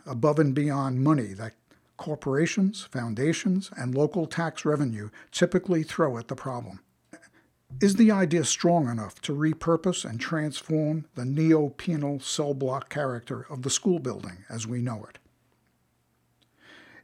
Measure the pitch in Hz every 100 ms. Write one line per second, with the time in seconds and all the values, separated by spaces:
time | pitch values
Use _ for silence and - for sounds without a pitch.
0 | - 123 147 147 147 131 147 139 135 127
1 | 139 156 107 95 113 - _ _ _ -
2 | - 147 139 135 170 - 190 214 - 135
3 | 120 110 143 165 208 185 190 - 123 127
4 | 151 175 160 - 165 - 156 147 139 110
5 | 104 - - - 180 185 185 170 156 -
6 | 156 117 117 131 135 123 113 95 - _
7 | _ - - _ _ _ _ 131 196 196
8 | 220 202 180 170 143 - 143 135 127 117
9 | 104 - - 143 156 156 165 165 185 175
10 | 117 113 - 160 151 135 - 156 151 156
11 | 151 - 123 143 160 156 147 - - 160
12 | 143 143 - - 147 139 135 131 - 147
13 | 139 120 - 117 - 139 131 - - 175
14 | 131 98 - 90 - 113 110 123 123 107
15 | - - _ _ _ _ _ _ _ _
16 | _ _ _ _ _ _ - - - -